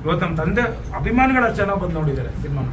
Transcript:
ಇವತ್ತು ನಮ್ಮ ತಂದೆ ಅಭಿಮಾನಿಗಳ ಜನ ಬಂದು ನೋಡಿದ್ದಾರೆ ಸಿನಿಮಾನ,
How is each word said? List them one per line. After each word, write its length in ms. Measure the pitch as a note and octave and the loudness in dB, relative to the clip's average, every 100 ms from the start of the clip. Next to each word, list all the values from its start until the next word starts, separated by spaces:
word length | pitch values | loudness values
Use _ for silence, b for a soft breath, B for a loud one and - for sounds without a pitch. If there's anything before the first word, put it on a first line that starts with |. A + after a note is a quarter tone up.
ಇವತ್ತು 220 | D#3 D#3+ - | 0 0 0
ನಮ್ಮ 100 | D#3 | 0
ತಂದೆ 260 | D#3+ G3+ A#3 - - - | 0 2 0 -4 -8 -4
ಅಭಿಮಾನಿಗಳ 520 | F#3 A#3+ C4 C4 A3+ | 0 4 4 4 2
ಜನ 220 | G#3 G3 | 2 0
ಬಂದು 240 | G3 F3+ | 0 -2
ನೋಡಿದ್ದಾರೆ 480 | E3 D3+ B2+ B2 - | 0 0 -2 -4 -6
ಸಿನಿಮಾನ, 240 | C#3+ C#3 B2 | -4 -4 -4